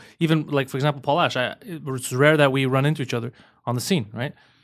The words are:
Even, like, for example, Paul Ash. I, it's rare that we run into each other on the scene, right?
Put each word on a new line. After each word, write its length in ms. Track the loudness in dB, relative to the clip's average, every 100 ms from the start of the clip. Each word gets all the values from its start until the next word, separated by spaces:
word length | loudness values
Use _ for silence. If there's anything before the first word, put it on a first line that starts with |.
| -12 -4
Even, 280 | 0 0 0
like, 220 | -2 -2
for 80 | -2
example, 240 | -2 -2
Paul 180 | -2 0
Ash. 160 | 0 0
I, 200 | -2 -4
it's 520 | -12 -12 -8 -8 -4
rare 240 | 4 4 6
that 140 | 4
we 120 | 4 2
run 200 | 2 2
into 160 | 0
each 120 | -4
other 200 | -6 -6 -12 -20 _ -6
on 100 | -4
the 60 |
scene, 260 | 0 -2 -2
right? 200 | -8 -8 -10 _ _